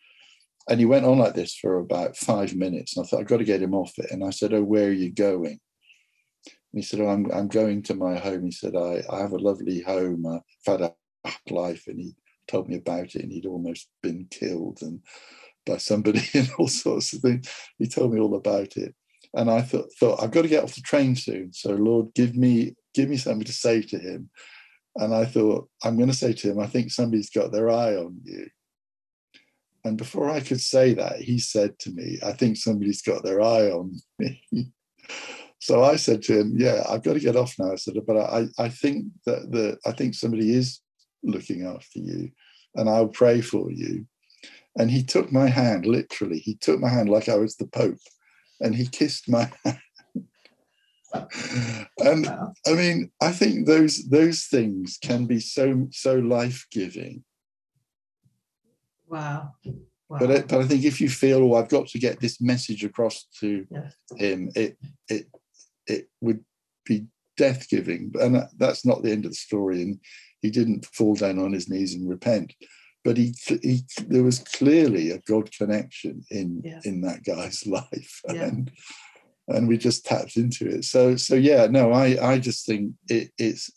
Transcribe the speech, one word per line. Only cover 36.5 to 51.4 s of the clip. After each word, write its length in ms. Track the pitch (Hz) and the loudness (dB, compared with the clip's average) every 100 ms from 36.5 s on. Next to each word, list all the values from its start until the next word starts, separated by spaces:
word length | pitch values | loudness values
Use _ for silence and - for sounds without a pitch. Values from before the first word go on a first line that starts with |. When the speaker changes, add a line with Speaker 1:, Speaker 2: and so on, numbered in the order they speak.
| 117 | 2
Speaker 1:
"Yeah, 240 | 123 113 - | 2 2 0
I've 140 | - | -2
got 120 | 165 | 0
to 60 | 151 | 0
get 160 | 143 120 | 2 2
off 180 | 123 - | 0 -2
now." 140 | 95 | -4
I 40 | 92 | -4
said, 180 | - - - | -6 -4 0
"But 120 | 107 | 0
I, 280 | - 113 113 - | 0 0 -2 -2
I 100 | 120 | -4
think 360 | 127 143 143 - - - | 0 0 0 -6 -8 -4
that 260 | - - | -4 -2
the, 260 | 117 104 - | -2 -2 -2
I 100 | 113 | -6
think 200 | 123 127 | -4 -4
somebody 400 | 107 117 113 110 | -2 -2 0 2
is 260 | 127 127 - _ _ _ _ | 2 0 -4 _ _ _ _
looking 420 | - 90 - 90 90 | -4 -4 -6 -8 -8
after 320 | 92 - - | -10 -14 -12
you 300 | - 87 - - _ _ _ - | -10 -8 -10 -14 _ _ _ -2
and 120 | 110 | 2
I'll 200 | 110 110 | 2 2
pray 340 | - 123 120 | 4 4 4
for 300 | 120 101 90 | 0 -4 -4
you." 340 | 85 85 - 113 _ _ _ - - _ - | -6 -8 -8 -10 _ _ _ -20 -20 _ -2
And 140 | 117 | 2
he 100 | 131 | 2
took 300 | 131 185 - | 2 0 2
my 160 | 131 135 | 4 4
hand, 400 | 127 123 98 101 | 4 2 2 2
literally, 500 | 117 - - 98 80 | 0 -2 -6 -4 -4
he 160 | 107 107 | -6 -2
took 240 | - 156 | 0 2
my 100 | 123 | 2
hand 200 | 123 104 | 2 4
like 200 | 107 113 | 2 4
I 80 | 107 | 2
was 180 | 107 - | 0 -2
the 100 | 104 | -6
Pope 320 | - 107 - _ _ _ _ _ - | -2 -2 -2 _ _ _ _ _ -4
and 140 | 117 110 | -2 -2
he 100 | 127 | -4
kissed 420 | - 151 - - | -2 -2 -2 0
my 220 | 117 120 - | 0 0 -4
<laughs> 60 | |
hand. 160 | - 127 _ _ _ - - _ _ _ _ _ _ _ _ - - - | -6 -6 _ _ _ -14 -14 _ _ _ _ _ _ _ _ -12 -10 -12